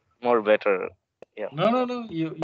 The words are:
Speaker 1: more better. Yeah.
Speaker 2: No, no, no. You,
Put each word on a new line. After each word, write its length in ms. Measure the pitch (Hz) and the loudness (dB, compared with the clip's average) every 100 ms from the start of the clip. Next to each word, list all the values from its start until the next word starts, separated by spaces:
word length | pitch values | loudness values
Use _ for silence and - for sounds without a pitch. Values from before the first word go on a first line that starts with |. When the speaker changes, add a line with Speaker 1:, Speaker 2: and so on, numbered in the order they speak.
| _ _ | _ _
Speaker 1:
more 200 | 123 120 | 2 2
better. 480 | 104 107 - 95 90 - _ _ - - | 4 2 4 0 -2 -10 _ _ -20 -12
Yeah. 140 | 107 | -10
Speaker 2:
No, 180 | 143 202 | 0 2
no, 140 | 247 247 | 2 -2
no. 200 | 247 226 | -6 -8
You, 260 | 165 160 160 | -6 -6 -2